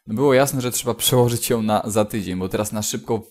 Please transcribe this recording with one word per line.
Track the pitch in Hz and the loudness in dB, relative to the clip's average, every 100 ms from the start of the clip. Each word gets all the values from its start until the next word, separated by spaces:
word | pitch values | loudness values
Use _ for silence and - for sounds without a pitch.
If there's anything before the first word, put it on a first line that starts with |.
| - | -8
było | 110 143 | 0 4
jasne, | 131 139 139 | 4 4 0
że | 123 | -4
trzeba | - 120 | -4 -4
przełożyć | 113 - 123 120 117 - | -2 2 4 4 2 0
ją | 117 | 0
na | 107 107 113 | 2 0 0
za | 104 107 | 0 0
tydzień, | 113 90 92 | -2 -4 -4
bo | 92 | -4
teraz | 107 104 | -2 -4
na | 110 | -4
szybko | 107 123 - 113 - | -6 -6 -4 -4 -6